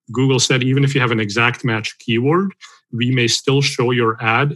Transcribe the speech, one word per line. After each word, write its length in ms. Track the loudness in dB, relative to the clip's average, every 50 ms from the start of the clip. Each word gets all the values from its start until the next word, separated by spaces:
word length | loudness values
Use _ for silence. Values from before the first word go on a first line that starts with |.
| _ -8
Google 280 | -4 0 0 2 2 2
said, 240 | 2 2 0 0 0
"Even 200 | 0 2 2 2
if 100 | 2 2
you 80 | 2
have 100 | 0 0
an 80 | 0 0
exact 440 | -2 -2 -2 0 0 0 -2 -2 -4
match 340 | -4 -4 -4 -6 -8 -12 -10
keyword, 540 | -6 -4 -2 0 0 2 0 0 0 -2 -6 _ -18 -20 -20 -20 _ _
we 180 | -6 -4 -2 0
may 180 | 0 0 0 0
still 340 | 0 -2 0 0 0 2
show 300 | 0 0 -2 -2 0 0
your 260 | 0 2 0 0 0 -2
ad 320 | -2 0 0 2 0 0 -2